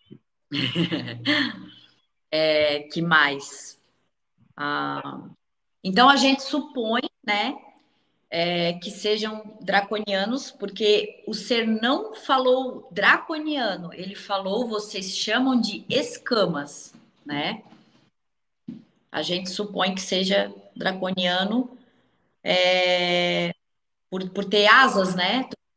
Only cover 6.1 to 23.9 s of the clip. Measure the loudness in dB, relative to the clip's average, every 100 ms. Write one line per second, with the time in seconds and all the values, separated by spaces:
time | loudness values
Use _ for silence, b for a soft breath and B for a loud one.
6.1 | 8 4 2 0 -4 -4 -4 -2 -2 -2
7.1 | -8 -4 -2 -2 -6 -14 _ _ _ _
8.1 | _ _ -2 0 0 0 -2 -8 -6 -2
9.1 | 0 -2 -6 -12 -10 0 0 0 -4 -2
10.1 | -2 0 -4 -6 -10 -10 0 2 2 2
11.1 | -8 -10 -8 -2 0 2 0 2 0 -2
12.1 | -8 0 2 4 2 0 -8 -10 2 4
13.1 | 4 0 -6 -4 -2 -2 -4 -8 -12 -12
14.1 | -12 -4 -4 -2 -2 -2 -4 -6 -8 -8
15.1 | -6 -2 0 2 2 0 -6 -4 -2 -2
16.1 | -6 -2 0 2 0 -8 -12 -18 -20 _
17.1 | _ -8 -4 -4 -6 -12 -20 _ _ _
18.1 | _ _ _ _ _ -16 -16 -20 _ _
19.1 | -6 -4 -4 -4 -6 -6 -2 -2 -2 -2
20.1 | -2 2 2 0 -8 -18 -6 -6 -4 -4
21.1 | -2 0 0 0 0 -2 b b b b
22.1 | b _ _ 0 2 4 4 2 2 2
23.1 | 2 2 0 -2 -6 _ _ _